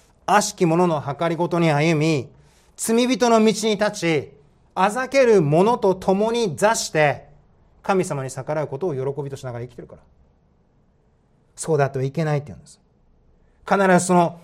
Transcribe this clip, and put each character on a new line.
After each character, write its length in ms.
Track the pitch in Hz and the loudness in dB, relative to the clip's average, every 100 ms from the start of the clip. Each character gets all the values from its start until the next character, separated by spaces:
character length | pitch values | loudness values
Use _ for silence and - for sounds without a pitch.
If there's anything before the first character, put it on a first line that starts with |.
| _ _ - | _ _ 0
悪 160 | 202 | 0
し 140 | 202 - | 0 -2
き 100 | 175 | 0
者 220 | 165 180 | 2 0
の 160 | 151 131 139 | 0 -6 -4
計 100 | 170 | -4
り 60 | 165 | -2
ご 140 | 175 | -2
と 100 | 170 | 0
に 100 | 165 | 2
歩 300 | 143 160 156 | 2 2 2
み、 300 | 156 151 107 - _ _ _ - | 0 -2 -4 -16 _ _ _ -10
罪 300 | - 226 247 | -2 0 2
人 220 | 254 240 | 2 4
の 100 | 226 | 4
道 60 | 220 | 4
に 60 | 220 220 202 | 2 -4 -2
立 160 | 208 | -2
ち、 400 | 208 170 156 110 - _ _ _ | -2 -2 -2 -4 -18 _ _ _
あ 160 | - 196 | -2 -2
ざ 200 | 226 254 | -2 -2
け 160 | 269 247 | 2 4
る 160 | 208 | 4
者 360 | 147 156 202 240 | 4 4 4 2
と 180 | 202 185 | 0 0
共 360 | 196 190 220 | 0 0 0
に 240 | 233 214 135 | 0 -4 0
座 180 | 208 226 | 0 0
し 160 | - | -2
て、 360 | 160 151 127 - _ _ _ _ _ | 0 2 0 -10 _ _ _ _ _
神 220 | - 190 170 | -2 -2 0
様 180 | 143 | -6
に 60 | 131 | -8
逆 240 | 135 123 | -10 -6
ら 100 | 151 | -6
う 40 | 143 | -6
こ 120 | - | -6
と 80 | 185 | -6
を 80 | 135 | -4
喜 260 | 131 139 | -6 -6
び 80 | 139 | -10
と 60 | 135 | -12
し 100 | 131 | -12
な 60 | |
が 80 | 117 | -12
ら 60 | 123 | -14
生 60 | |
き 40 | - | -16
て 60 | |
る 60 | 160 | -20
か 100 | - | -20
ら。 40 | _ _ _ _ _ _ _ _ _ _ _ _ _ _ _ - | _ _ _ _ _ _ _ _ _ _ _ _ _ _ _ -14
そ 180 | - 156 | -4 -2
う 20 | |
で 60 | |
あ 40 | 135 | 0
っ 40 | |
て 80 | 131 | -2
は 60 | 135 | -6
い 60 | |
け 120 | 151 | -4
な 100 | 156 147 | -4 -4
い 40 | |
っ 20 | |
て 60 | 143 | -6
言 80 | - | -20
う 20 | |
ん 40 | |
で 60 | - | -20
す。 120 | - _ _ _ _ _ _ _ _ - | -20 _ _ _ _ _ _ _ _ -2
必 100 | 196 190 180 | 2 4 4
ず 0 | |
そ 140 | 180 | 4
の 260 | 180 170 - | 2 2 -4